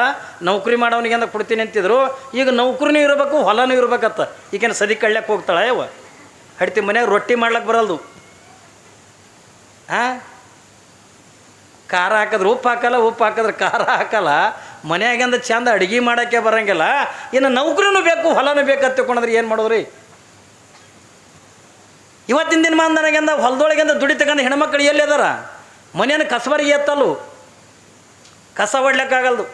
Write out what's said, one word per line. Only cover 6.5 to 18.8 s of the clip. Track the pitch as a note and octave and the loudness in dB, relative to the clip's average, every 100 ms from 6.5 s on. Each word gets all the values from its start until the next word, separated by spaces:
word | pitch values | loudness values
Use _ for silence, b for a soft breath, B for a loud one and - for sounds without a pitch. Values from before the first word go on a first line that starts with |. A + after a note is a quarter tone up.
| - | -6
ಹಡ್ತಿ | F#3 G#3 | -4 -2
ಮನ್ಯಾಗ | G3+ A3 A#3 | 0 0 2
ರೊಟ್ಟಿ | G3+ G3+ | 0 0
ಮಾಡ್ಲಕ್ಕೆ | A#3+ A#3 A#3 G#3 | 0 0 0 0
ಬರಲ್ದು, | A3+ G#3+ E3 - - - - - - - - - - - - - - - - - - - | 0 0 -4 -10 -20 -20 -20 -20 -20 -20 -20 -20 -20 -20 -20 -20 -20 -20 -20 -20 -20 -8
ಆ? | F#3 B3 B3 - - - - - - - - - - - - - - - - - | -4 -4 -6 -14 -20 -20 -20 -20 -20 -20 -20 -20 -20 -20 -20 -20 -20 -20 -20 -6
ಖಾರ | F#3 F#3 | -2 2
ಹಾಕಿದ್ರೆ | G#3+ G#3 G#3+ F#3 | 0 0 0 0
ಉಪ್ಪು | B3 B3 | 0 0
ಹಾಕಲ್ಲ, | A#3+ A#3+ B3 | 0 0 2
ಉಪ್ಪು | A3+ A3 | 0 2
ಹಾಕಿದ್ರೆ | A3 A3+ A3 | 0 0 -2
ಖಾರ | F#3+ F#3 A3 | -2 -2 0
ಹಾಕಲ್ಲ. | G#3 A3 - A3 E3 D3 G3+ - B B | 0 0 0 -2 2 2 0 -4 B B
ಮನ್ಯಾಗಿಂದ | D#3 E3+ A#3 A#3+ B3 | -4 -2 0 0 0
ಚಂದ | B3 B3 A#3 B3 | -2 -2 -2 0
ಅಡಿಗೆ | G3+ F#3 A#3+ | 0 0 0
ಮಾಡಕ್ಕೆ | A#3+ A#3+ A#3 A#3 | 0 0 0 0
ಬರಂಗಿಲ್ಲ, | A3 A3 G3+ E3+ F3 C#4 A#3+ B B | 0 0 0 0 0 0 -2 B B
ಇನ್ನು | B3+ C4+ | 0 2
ನೌಕರಿನೂ | B3+ D#4 G4 G4 F#4+ | 2 0 2 2 2
ಬೇಕು, | E4+ E4 E4 | 2 0 0
ಹೊಲನೂ | A#3 C#4 C#4+ | 0 2 2
ಬೇಕು | C#4 C4+ | 2 2